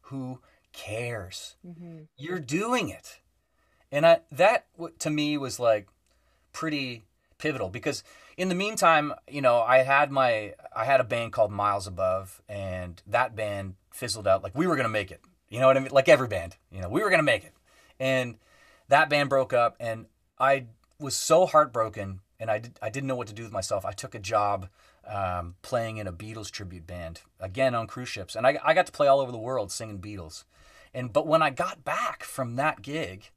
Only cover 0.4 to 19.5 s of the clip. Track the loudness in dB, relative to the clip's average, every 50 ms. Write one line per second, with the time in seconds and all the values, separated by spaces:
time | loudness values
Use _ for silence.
0.4 | _ _ _ _ _ _ -20 -18 -12 -10 -8 -8 -8 -8 -8 -10 -10 -12 -14 -16
1.4 | -16 -16 -20 _ -20 -20 -18 -18 -18 -18 -18 -18 -20 _ _ _ -10 -8 -8 -8
2.4 | -6 -4 -2 -2 0 0 0 -2 -2 -4 -8 -14 _ -20 -20 _ _ _ _ _
3.4 | _ _ _ _ _ _ _ _ _ _ -2 4 6 6 6 6 _ _ 2 4
4.4 | 4 4 4 2 _ _ _ -14 -14 -14 _ _ -4 -2 0 0 0 0 -2 -4
5.4 | -4 -6 -6 0 4 4 4 4 0 _ _ _ _ _ _ _ _ _ _ _
6.4 | _ _ -10 -6 -4 -4 -4 -4 -6 -6 -10 -14 _ _ _ _ _ _ _ _
7.4 | -4 -4 -2 -2 -6 -6 -6 -6 -4 -4 -6 -6 -10 -16 -20 -20 -20 -20 -8 -4
8.4 | -2 -2 0 0 -2 -2 0 4 4 6 6 6 2 0 -6 -10 _ -12 -8 2
9.4 | 2 4 4 4 4 6 6 6 6 6 4 4 4 2 2 2 2 2 2 0
10.4 | -2 -8 -12 _ -20 -12 -6 -4 0 2 2 2 2 2 -2 -4 -4 -4 0 0
11.4 | 0 0 2 0 0 0 0 0 -4 -8 -6 -2 -2 0 0 -2 -4 -10 -18 -20
12.4 | _ -14 -12 -10 -8 -8 -8 -8 -10 -10 -14 -16 _ -4 -2 -2 -2 -2 -4 -8
13.4 | -6 -6 -6 -8 -10 -10 -14 _ _ _ -12 -10 -6 -6 -6 -4 2 2 2 2
14.4 | 2 -6 -2 -2 0 0 2 0 0 0 0 -2 -4 -4 -10 -20 _ _ _ _
15.4 | _ _ -2 4 6 6 6 6 2 4 4 4 8 8 8 8 6 -2 -4 -4
16.4 | -6 -8 -14 _ _ _ -12 -10 -10 -4 -2 -2 2 2 2 4 4 2 0 0
17.4 | -2 -12 _ _ _ _ _ _ _ _ _ _ -2 0 0 0 -2 -4 -8 _
18.4 | _ _ _ _ _ _ _ _ _ 4 4 4 6 4 2 0 2 2 2 2
19.4 | 2 2